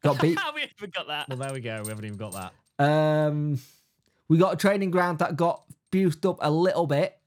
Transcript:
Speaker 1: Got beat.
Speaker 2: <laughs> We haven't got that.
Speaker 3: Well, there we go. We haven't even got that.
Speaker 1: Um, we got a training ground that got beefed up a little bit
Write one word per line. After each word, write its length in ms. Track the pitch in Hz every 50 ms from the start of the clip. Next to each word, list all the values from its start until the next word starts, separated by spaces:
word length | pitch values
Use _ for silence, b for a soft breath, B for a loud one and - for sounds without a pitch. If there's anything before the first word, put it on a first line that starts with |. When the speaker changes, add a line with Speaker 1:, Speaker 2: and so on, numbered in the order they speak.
| -
Speaker 1:
Got 180 | 151 143 131
beat. 180 | - 170 170 160 392
Speaker 2:
<laughs> 80 | 320 -
We 60 | 302 294
haven't 320 | - - _ 208 202 -
got 120 | 190 165 -
that. 200 | 151 147 147 -
Speaker 3:
Well, 100 | 135 123
there 140 | 135 139 135
we 80 | 135
go. 220 | 117 117 113 110 107
We 60 | 107
haven't 160 | 107 107 107
even 120 | 107 104
got 160 | 98 110 107 92 98 92 92 - _ _ _ _ _
that. 60 | 143
Speaker 1:
Um, 720 | 143 151 156 156 156 151 151 156 151 151 151 147 151 147 127 B B B B B B _ _ _ _ _ _ _ _
we 100 | 156 160
got 160 | 180 190 -
a 20 |
training 340 | 160 - 202 202 202 196 190
ground 280 | 170 180 175 175 175 156
that 160 | 175 156 147
got 280 | 143 170 170 165 - _ _ - _ _ _
beefed 340 | - 190 196 180 151 - -
up 120 | - - -
a 100 | - 151
little 360 | 151 160 175 185 - 151 175
bit 320 | 156 143 143 170 - - _ _